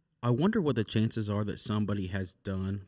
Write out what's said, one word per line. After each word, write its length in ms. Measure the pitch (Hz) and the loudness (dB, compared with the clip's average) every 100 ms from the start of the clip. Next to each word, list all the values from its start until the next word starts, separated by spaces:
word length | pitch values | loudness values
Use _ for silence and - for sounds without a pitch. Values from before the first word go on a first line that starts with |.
| _ - | _ -4
I 60 | 120 | 0
wonder 300 | 123 185 226 | 4 4 2
what 140 | 151 117 | 2 0
the 80 | 104 | 2
chances 440 | 113 113 117 104 | 2 2 0 -2
are 140 | 104 | 0
that 160 | 104 - | -2 -4
somebody 480 | - 107 104 101 92 | -2 0 0 -2 -2
has 280 | 98 95 - | -4 -4 -6
done, 500 | - 95 95 98 | -6 -2 -2 -4